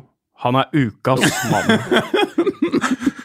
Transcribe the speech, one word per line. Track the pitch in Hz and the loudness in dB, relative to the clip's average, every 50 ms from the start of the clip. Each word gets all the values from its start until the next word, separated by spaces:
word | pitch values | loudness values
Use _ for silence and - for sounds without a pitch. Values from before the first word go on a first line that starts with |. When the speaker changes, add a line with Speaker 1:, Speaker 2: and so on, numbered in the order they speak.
| 131 _ _ _ _ _ _ - | -4 _ _ _ _ _ _ -4
Speaker 1:
han | - 123 123 131 | -2 0 2 2
er | 131 - - | 0 2 2
ukas | 156 135 110 101 _ - 123 131 - - 160 - - - 113 | 0 0 0 -2 _ -2 0 0 2 2 0 0 0 -2 0
mann. | 107 101 95 - - - | 0 0 2 2 2 2
Speaker 2:
<laughs> | - - - 339 - - - 403 415 392 - - 339 403 - - - 339 - - - - 262 - 240 - - - | 2 2 0 0 0 0 0 0 0 0 -2 -2 -2 -2 -2 -2 -2 -2 -2 -2 -2 -2 -2 -2 -2 -4 -4 -4